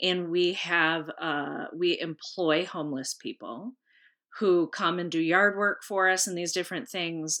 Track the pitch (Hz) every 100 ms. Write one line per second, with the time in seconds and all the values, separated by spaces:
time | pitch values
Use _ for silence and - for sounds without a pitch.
0 | 185 180 170 175 175 185 170 170 160 165
1 | 156 - 165 147 147 147 147 165 175 170
2 | 165 156 - - 170 156 180 180 147 135
3 | 131 - - - 98 117 214 - _ _
4 | _ _ _ - 208 175 160 - 180 180
5 | 175 165 165 180 202 196 202 - - 196
6 | 185 185 190 175 175 185 175 180 170 190
7 | 170 165 156 -